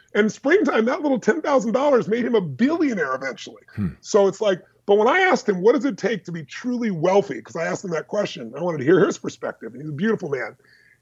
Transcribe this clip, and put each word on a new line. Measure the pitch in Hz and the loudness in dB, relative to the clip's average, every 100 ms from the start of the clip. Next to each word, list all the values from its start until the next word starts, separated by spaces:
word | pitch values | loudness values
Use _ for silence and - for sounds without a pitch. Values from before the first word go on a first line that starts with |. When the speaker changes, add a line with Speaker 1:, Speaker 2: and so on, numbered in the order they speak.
| _ | _
Speaker 1:
And | 202 214 | 0 0
springtime, | - 269 370 277 240 | 0 2 2 4 2
that | 226 330 | 0 0
little | 294 254 | 0 0
ten | - 330 | 0 0
thousand | 311 277 226 | 2 0 2
dollars | 247 294 254 175 | 0 2 2 2
made | 233 | -2
him | 247 | 0
a | 233 | 0
billionaire | 170 127 254 339 302 208 139 | -2 0 0 2 0 0 -2
eventually. | 131 135 - - 113 _ | -4 -6 -8 -14 -20 _
Speaker 2:
Hmm. | - 92 71 | -6 -6 -6
Speaker 1:
So | - 208 196 | -2 2 2
it's | 185 | 2
like, | 208 185 - _ | 0 -2 -6 _
but | - 202 | 2 4
when | 220 | 4
I | 349 | 4
asked | 370 269 - | 4 2 0
him, | 185 | 2
"What | 196 | 4
does | 277 269 | 4 0
it | 196 | -2
take | 196 220 | -4 -4
to | - | -6
be | 165 | -12
truly | 147 - 247 247 233 | -12 -10 -6 -4 -2
wealthy?" | 175 170 202 196 123 | -2 2 2 2 -6
'Cause | - 170 | -10 -6
I | |
asked | 170 170 | -4 -4
him | 196 | -4
that | 156 - | -6 -4
question. | 208 190 170 117 135 | -4 -4 -6 -12 -6
I | |
wanted | 175 156 | -4 -2
to | |
hear | 127 180 | 4 4
his | 240 - | 4 0
perspective. | - - 120 - 113 | -8 -8 -10 -10 -14
And | 123 | -12
he's | 156 | -10
a | |
beautiful | 143 214 214 165 | -4 -2 -2 -4
man. | 135 110 - _ _ _ _ | -6 -6 -12 _ _ _ _